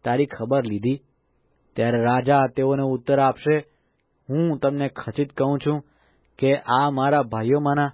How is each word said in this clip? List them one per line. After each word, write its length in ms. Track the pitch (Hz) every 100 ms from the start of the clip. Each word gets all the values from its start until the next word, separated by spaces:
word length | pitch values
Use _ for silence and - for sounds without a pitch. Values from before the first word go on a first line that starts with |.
તારી 220 | 117 127 143
ખબર 380 | - 113 139
લીધી?" 360 | 117 101 117 139 - _ _ _ _ _ _ -
ત્યારે 280 | 117 117
રાજા 360 | 117 127 127 139 131 -
તેઓને 280 | 135 139
ઉત્તર 360 | 135 127 120 139
આપશે, 380 | 135 - 151 151 - _ _ _ _ _ -
"હું 280 | 147 170 135
તમને 320 | 139 143 139
ખચિત 440 | - - 123 139
કહું 260 | - 139 143
છું 240 | 147 151 - _ _ _ _ -
કે 160 | 135 143
આ 340 | - 127 143
મારા 320 | 135 135 147
ભાઈઓમાંના 720 | 120 113 113 143 143 143 143